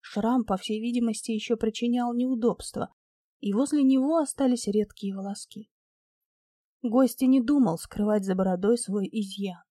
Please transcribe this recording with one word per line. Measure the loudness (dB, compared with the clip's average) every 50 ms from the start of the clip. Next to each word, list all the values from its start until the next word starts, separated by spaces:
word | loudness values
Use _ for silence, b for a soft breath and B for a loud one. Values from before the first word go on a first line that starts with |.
Шрам, | _ -8 -6 -2 0 2 2 2 2
по | 0 -2
всей | -4 -2 -4 -6 -4
видимости, | -4 -2 -2 0 0 0 -2 -4 -4 -4
ещё | -4 -4 -2 -2 -2
причинял | 0 0 -2 -2 -2 -2 0 0 0 0 -2 -2
неудобства, | -2 -2 -2 -2 0 0 0 0 0 -8 -10 -6 -6 -6 -6 _ _ _ _ _ _ _ _ _ _
и | -4 -2 0
возле | 0 0 0 2 4 4
него | 6 4 4 4 2 2 0
остались | 0 -2 -2 0 2 2 2 0 -2
редкие | 0 0 0 0 -2 -6 -10 -8 -8 -8
волоски. | -6 -8 -8 -10 -10 -12 _ -16 -18 -18 _ _ _ _ _ _ _ _ _ _ _ _ _ _ _ _ _ _ _ _ _ _ _ -6
Гость | 0 4 4 4 4 2 0 2
и |
не | 4 4 4
думал | 4 2 4 4 4 2 2 -2
скрывать | -6 -12 -6 -2 0 2 2 0 0
за | 0 0
бородой | 0 2 0 0 0 2 2 2 2
свой | 0 -4 -4 -4 -4 -4 -4
изъян. | -4 -6 -6 -6 -8 -8 -8 -8 -10 _ _